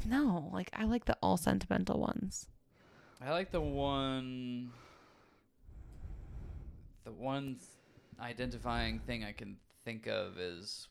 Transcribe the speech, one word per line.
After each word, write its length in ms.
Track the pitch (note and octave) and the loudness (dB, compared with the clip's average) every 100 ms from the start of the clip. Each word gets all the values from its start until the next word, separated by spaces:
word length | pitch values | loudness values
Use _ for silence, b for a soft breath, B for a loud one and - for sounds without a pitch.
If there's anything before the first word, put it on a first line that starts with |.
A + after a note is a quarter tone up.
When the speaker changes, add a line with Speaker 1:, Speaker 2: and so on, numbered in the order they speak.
| G#3+ | 2
Speaker 1:
"No, 420 | C4 C#4 F3 A2+ | 4 4 2 0
like, 180 | F#2 F#3 | -4 -2
I 120 | - | 0
like 200 | A3 A#3 | 2 4
the 140 | - - | 4 4
all 140 | - F3+ | 6 6
sentimental 640 | - F#3+ - - F#3 - | 6 4 4 4 4 2
ones." 480 | - - F#3+ - - - _ b b b b b | 2 0 -2 -4 -10 -18 _ b b b b b
Speaker 2:
I 100 | C3 | 0
like 200 | E3+ F#3+ | 0 2
the 100 | F3 | 2
one, 1120 | D3 C#3 C#3 C#3 C3+ C3 B2+ B2+ B2 B2 B2 A#2+ b b b b b b b _ - b b b b b b b b b b b b - | 2 2 4 4 2 2 -2 -4 -2 -4 -6 -12 b b b b b b b _ -18 b b b b b b b b b b b b -18
the 80 | A#2 | -14
one 440 | G#2+ C3 C#3 C#3 B2+ | -8 -4 -4 -4 -8
th-, 120 | - - b b b - | -12 -20 b b b -10
identifying 800 | A#2+ A#2 B2 A#2+ A#2+ A#2 A2+ A2 | -8 -4 -4 -4 0 2 2 0
thing 220 | - A#2 | -2 -4
I 80 | G#2+ | -6
can 260 | - G2+ G2 _ _ | -8 -10 -12 _ _
think 220 | A#2 A2 A2+ | -10 -6 -2
of 320 | G#2 F#2+ F2+ | 0 -2 -4
is 500 | F2+ F2 G#2+ - - | -6 -6 -8 -10 -12